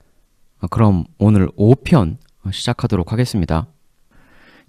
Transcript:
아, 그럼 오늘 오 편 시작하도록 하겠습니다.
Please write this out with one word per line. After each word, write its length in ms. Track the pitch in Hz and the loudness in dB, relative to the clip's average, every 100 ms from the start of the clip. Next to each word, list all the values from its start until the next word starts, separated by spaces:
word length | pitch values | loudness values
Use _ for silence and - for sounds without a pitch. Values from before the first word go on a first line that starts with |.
| _ _ _ _ _ _ | _ _ _ _ _ _
아, 60 | - | -6
그럼 380 | 113 107 90 - - | 0 2 2 -2 0
오늘 300 | 101 104 87 - | 2 2 2 0
오 200 | 104 135 | 2 2
편 420 | - 156 80 - _ _ 98 | 2 2 2 -4 _ _ -12
시작하도록 640 | - - 120 117 95 87 | -8 -6 -4 -2 -2 -2
하겠습니다. 560 | 110 123 110 80 80 - _ _ _ _ _ _ _ _ _ | -4 -4 -2 -2 -2 -6 _ _ _ _ _ _ _ _ _